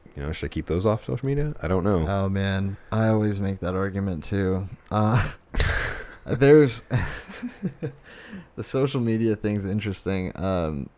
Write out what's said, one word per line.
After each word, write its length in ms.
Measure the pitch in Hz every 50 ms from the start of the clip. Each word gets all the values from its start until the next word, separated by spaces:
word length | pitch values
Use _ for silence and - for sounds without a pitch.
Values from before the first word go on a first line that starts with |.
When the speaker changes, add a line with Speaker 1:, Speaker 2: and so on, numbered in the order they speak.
| - - -
Speaker 1:
you 60 | 71
know, 80 | 71 73
should 140 | 80 - -
I 20 | 73
keep 180 | - 80 76
those 200 | - 78 87 95
off 180 | 110 104 113 -
social 220 | - 131 127 -
media? 280 | 135 139 143 147 151 151 -
I 80 | - -
don't 160 | 92 190 175
know. 220 | 202 - 87 78 80
Speaker 2:
Oh, 200 | 98 98 98 98
man. 480 | 98 98 98 98 95 98 98 98 98 - - -
I 160 | - 110 110 113
always 320 | 110 107 107 107 104 98
make 200 | 101 98 98 95
that 140 | - 85 92
argument 500 | 92 98 98 92 98 98 98 90 78 71
too. 440 | - 107 98 98 92 92 92 98 95 - - - -
Uh, 360 | - 107 107 107 110 117 98 73 - - - - - - - - - -
<laughs> 480 | - - - - - - - - -
there's 560 | - - 123 135 139 151 156 147 131 113 - - -
<laughs> 1700 | 113 117 92 - - - - - - - - 240 - - - 185 - - - 131 - - - - - - - - 220 190 165 - -
the 60 | -
social 380 | - - - 135 147 135 135 135
media 340 | 120 113 110 110 117 113 107
thing's 300 | - - 107 104 104 98
interesting. 680 | 95 95 104 98 107 92 - - 95 95 95 92 90 - -
Um, 480 | 85 95 95 90 85 80 78 71 67 - _